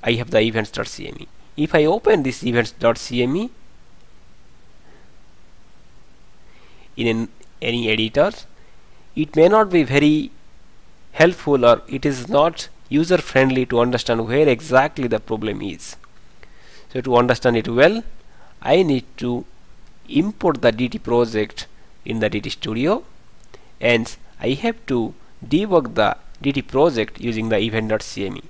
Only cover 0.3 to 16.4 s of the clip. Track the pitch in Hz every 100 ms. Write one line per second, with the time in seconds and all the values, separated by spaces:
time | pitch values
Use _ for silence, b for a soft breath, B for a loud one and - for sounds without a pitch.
0.3 | 113 110 110 104 - 113 - 98 - -
1.3 | - - - 151 160 151 208 427 202 135
2.3 | 120 123 120 110 - 117 - - 123 123
3.3 | 156 233 - - - - - - - -
4.3 | - - - - - b b b - -
5.3 | - - - - - - - - - -
6.3 | - - b b b b - 117 113 113
7.3 | - - - 123 120 113 110 110 135 175
8.3 | 220 - - b b b b b - 156
9.3 | 151 170 214 208 180 131 139 147 156 -
10.3 | - - - - - - - - - 165
11.3 | 175 - 139 120 117 - 135 147 131 123
12.3 | 143 160 165 - - - 143 170 180 -
13.3 | 131 135 131 123 117 120 123 - 117 113
14.3 | 131 151 117 - 127 147 - 123 110 -
15.3 | 110 107 104 101 - - - - - -
16.3 | b